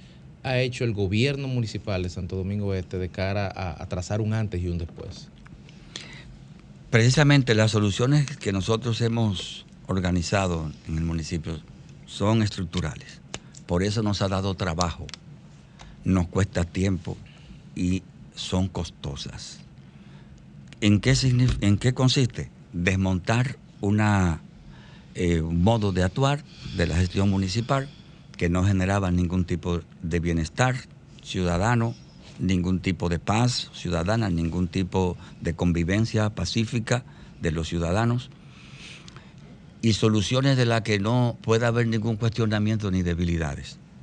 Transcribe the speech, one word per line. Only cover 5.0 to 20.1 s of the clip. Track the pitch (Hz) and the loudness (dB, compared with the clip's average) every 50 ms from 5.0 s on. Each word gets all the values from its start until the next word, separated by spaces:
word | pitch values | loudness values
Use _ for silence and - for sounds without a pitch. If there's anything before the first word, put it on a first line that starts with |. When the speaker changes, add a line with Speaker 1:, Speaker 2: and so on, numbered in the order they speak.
| - - - - - - - - - - - - - - - - - - - - - - - - - - - - - - - - - - - - - - | -14 -14 -14 -14 -16 -18 -20 -20 -20 -20 -20 -20 -20 -20 -20 -20 -20 -14 -12 -12 -12 -12 -16 -18 -18 -18 -20 -20 -20 -20 -20 -20 -20 -20 -20 -20 -4 2
Speaker 2:
Precisamente | - 117 113 123 127 - 147 143 143 143 131 123 113 | 4 4 6 6 6 6 6 6 6 6 6 4 4
las | 107 107 107 | 4 4 4
soluciones | 107 110 104 104 92 - 120 127 143 151 143 123 - | 4 2 2 2 2 2 2 4 4 2 2 0 -4
que | - - 104 98 | -6 -4 -2 -2
nosotros | 98 90 104 113 110 117 120 113 104 | 0 0 0 0 0 0 -2 -2 0
hemos | 117 113 117 117 113 107 98 90 - - - - - - - - - | 0 0 2 2 2 2 0 -2 -4 -8 -12 -14 -16 -18 -20 -16 -6
organizado | - 95 95 90 90 87 90 82 - - 101 95 92 85 80 80 78 67 - - - | -2 -2 0 2 2 2 2 2 2 2 2 2 2 0 -2 -4 -6 -8 -10 -8 -4
en | 80 80 | -2 -2
el | 80 | 0
municipio | 82 82 82 80 - - 82 78 82 80 80 - - - - - - - - - | 0 -2 -2 -4 -4 -6 -6 -4 -6 -8 -8 -10 -14 -20 -20 -20 -20 -20 -20 -20
son | - - - 98 104 113 113 110 | -16 -6 -2 0 2 4 4 2
estructurales. | 101 - - 95 82 82 90 - 80 65 - - - - - - - - - - - - - - | 2 0 -4 -6 -4 -4 -4 -4 -4 -6 -10 -14 -18 -20 -20 -16 -14 -14 -14 -14 -18 -20 -20 -6
Por | - 87 87 95 | -2 0 0 0
eso | 104 104 117 110 | 0 0 0 0
nos | 104 101 95 104 | 0 0 0 0
ha | 95 | 0
dado | 95 95 95 98 92 | 0 0 0 -2 -2
trabajo, | - 104 90 80 85 90 85 - - 87 - - - - - - - - - - - - - - - - - - - - | -2 -2 -2 0 0 -2 -2 -2 -6 -10 -12 -14 -16 -18 -20 -20 -20 -20 -20 -20 -20 -20 -20 -20 -20 -20 -20 -20 -6 0
nos | - 95 95 85 82 | 2 2 2 2 2
cuesta | - 92 95 - - 92 87 | 0 0 0 0 0 -2 -4
tiempo | 85 - 90 92 98 95 85 - - 90 - - - - - - - - - - - - | -2 -2 0 0 0 0 -2 -4 -8 -10 -10 -12 -18 -20 -20 -20 -20 -20 -20 -20 -12 -6
y | - 92 90 92 92 - - - - - - - | -2 0 0 0 -2 -4 -8 -16 -20 -20 -18 -14
son | - - - - 92 92 92 | -12 -8 -4 -2 0 0 -2
costosas. | - 90 87 - - - - 76 69 67 - - - - - - - - - - - - - - - - - - | -2 -6 -8 -8 -10 -10 -10 -10 -8 -8 -10 -12 -12 -12 -14 -16 -16 -18 -20 -20 -20 -20 -20 -20 -20 -20 -20 -20